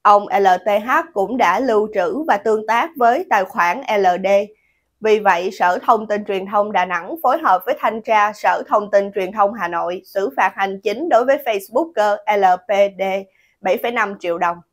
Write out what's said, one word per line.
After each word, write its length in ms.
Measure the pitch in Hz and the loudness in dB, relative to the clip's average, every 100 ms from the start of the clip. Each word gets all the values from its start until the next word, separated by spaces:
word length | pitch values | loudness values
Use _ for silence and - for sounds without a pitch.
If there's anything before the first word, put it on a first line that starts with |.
Ông 260 | 208 208 208 202 | 6 4 4 2
L 80 | 196 180 208 | 2 2 0
T 20 | 208 226 | -2 0
H 40 | 294 330 | -2 -2
cũng 240 | 208 190 247 | -4 -4 0
đã 220 | 185 190 | 2 2
lưu 280 | 262 214 214 | 2 0 0
trữ 300 | 208 175 180 226 | -2 -2 -2 -2
và 100 | 208 | 0
tương 300 | 220 214 214 | 0 -2 0
tác 220 | 233 330 294 | -2 -2 0
với 280 | 233 262 370 | 2 2 0
tài 160 | 214 190 | 0 0
khoản 360 | 233 175 185 269 214 | 0 0 0 -2 2
L 80 | 190 180 | 2 2
D. 40 | 190 202 208 _ _ _ _ _ | 0 0 0 _ _ _ _ _
Vì 200 | 214 214 | 0 2
vậy, 300 | 196 175 185 | 4 2 -2
Sở 280 | 226 180 180 | 0 0 0
Thông 260 | - 226 214 | 2 2 2
tin 180 | 208 208 | -6 -4
Truyền 200 | 196 196 | -6 -2
thông 260 | 208 208 | -2 0
Đà 140 | 196 180 | -2 -2
Nẵng 300 | 175 185 320 | -4 -6 -4
phối 140 | 247 302 | -2 0
hợp 240 | 302 185 233 | 2 2 0
với 100 | 294 | -2
thanh 220 | 247 220 | -2 -4
tra 320 | 214 214 208 | 0 2 2
Sở 300 | 208 196 175 247 | 0 -2 -2 0
Thông 240 | 214 202 | -2 2
tin 200 | 202 196 202 | 0 0 -4
Truyền 160 | 185 | -4
thông 220 | 214 202 | 0 0
Hà 140 | 226 175 | 0 -6
Nội 340 | 170 170 180 - | -4 -6 -8 -8
xử 240 | 196 208 269 | -6 -4 0
phạt 140 | 190 190 | -2 0
hành 240 | 196 190 | -6 -4
chính 260 | 214 214 339 | -6 -4 2
đối 160 | 233 254 | 2 2
với 120 | 285 254 | 0 0
Facebooker 720 | 202 - 233 320 214 208 208 - 208 | -6 -2 -4 -2 -2 0 0 -2 2
L 80 | 190 180 - | 2 2 0
P 320 | 202 202 185 | 0 0 0
D, 40 | 190 196 190 _ _ _ | -4 -4 -8 _ _ _
bảy 160 | 190 226 | -2 -2
phẩy 80 | 240 | -2
năm 240 | 240 202 196 | -2 -4 -4
triệu 180 | 180 170 | -6 -2
đồng. 200 | 175 175 _ | -2 -4 _